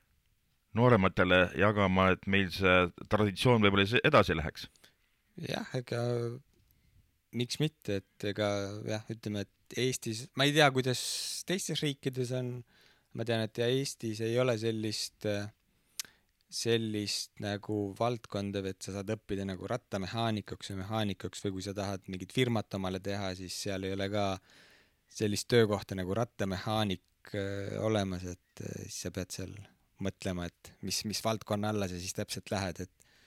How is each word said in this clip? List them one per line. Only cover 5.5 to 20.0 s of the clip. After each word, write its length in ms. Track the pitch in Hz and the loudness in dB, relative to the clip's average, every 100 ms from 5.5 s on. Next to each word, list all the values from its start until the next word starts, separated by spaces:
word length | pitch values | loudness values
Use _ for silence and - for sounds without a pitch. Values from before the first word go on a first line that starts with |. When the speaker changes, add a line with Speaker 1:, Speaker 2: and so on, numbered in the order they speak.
| - 220 | -6 -4
Speaker 2:
ega 300 | 135 120 120 120 120 120 123 - _ _ _ _ _ _ _ _ | -8 -4 -4 -2 -2 -4 -8 -16 _ _ _ _ _ _ _ _
miks 280 | 117 123 - | -4 -4 0
mitte, 400 | 151 - - 98 | -2 -2 -4 -4
et 240 | - _ 104 | -4 _ -4
ega 160 | 101 104 101 98 104 113 | 0 0 0 -4 -6 -6
jah, 180 | 107 - | -6 -6
ütleme, 320 | 117 107 104 98 | -8 -6 -6 -6
et 60 | _ _ | _ _
Eestis, 520 | - 127 123 117 110 135 - | -2 -2 -2 -6 -8 -8 0
ma 80 | 139 | 2
ei 80 | |
tea, 120 | 147 147 | 6 6
kuidas 300 | 131 127 123 - - - - - | 4 2 0 -2 -6 -6 -8 -4
teistes 320 | 185 - 151 | -4 -2 -2
riikides 480 | 151 139 139 127 123 127 | -2 -2 -4 -4 -4 -4
on, 120 | 127 123 - _ _ _ _ 120 | -4 -8 -12 _ _ _ _ -8
ma 80 | 117 | -2
tean, 200 | 113 110 | 0 -2
et 100 | - | 0
ja 80 | 120 | 0
Eestis 480 | 135 139 - 113 107 | 2 -2 -6 -6 -4
ei 140 | 113 120 | 0 2
ole 160 | 127 113 | 2 2
sellist, 680 | 113 110 107 101 - - 107 | 0 -2 -2 -4 -6 -4 -4
äh, 220 | 101 104 - _ _ _ - - _ _ _ _ | -2 -4 -12 _ _ _ -14 -14 _ _ _ _
sellist 800 | - 117 117 110 107 104 - - _ | -4 0 0 0 -4 -4 -4 -6 _
nagu 480 | 107 101 - 107 101 95 | -6 -6 -4 -2 -2 -2
valdkonda, 640 | 117 120 - 104 101 101 95 | -2 -2 -6 -4 -2 -4 -4
et 80 | 92 - | -8 -8
sa 80 | |
saad 160 | 98 98 107 | -8 -4 -6
õppida 300 | - 98 98 | -4 -4 -4
nagu 180 | 90 98 | -6 -6
rattamehaanikuks 1040 | 120 - 101 | -6 -4 -6